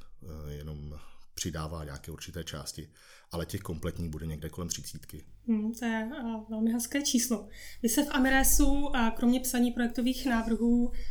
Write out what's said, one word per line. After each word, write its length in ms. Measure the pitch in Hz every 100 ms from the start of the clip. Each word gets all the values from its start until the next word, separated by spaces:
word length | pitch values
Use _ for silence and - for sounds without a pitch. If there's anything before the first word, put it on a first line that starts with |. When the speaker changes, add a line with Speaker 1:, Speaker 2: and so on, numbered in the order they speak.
| - -
Speaker 1:
eh, 300 | 82 78 76
jenom 460 | 73 76 76 73 73 - - -
přidává 500 | - 92 78 78 82
nějaké 280 | 76 69 -
určité 320 | 76 - 82
části, 460 | 80 76 69 - 78 - - - -
ale 140 | 85 82
těch 160 | 98
kompletních 480 | 95 80 87 82 85
bude 160 | 76 80
někde 240 | 78 78
kolem 200 | 76 85
třicítky. 560 | - 67 78 - 76 - - -
Speaker 2:
Hmm, 260 | 214 214
to 120 | 233 233
je, 240 | 226 220 302
eh, 40 | 233 226 214
velmi 240 | 220 226
hezké 280 | 233 233 277
číslo. 460 | 285 247 240 220 - - - -
Vy 60 | 233
se 140 | 262
v 40 | 285
Amiresu, 800 | 285 262 269 269 302 285 277 285 269
eh, 160 | 226 226
kromě 240 | 240 254
psaní 320 | 254 247 240
projektových 540 | 233 240 - 240 254 277
návrhů 640 | 233 226 220 233 240 240 - -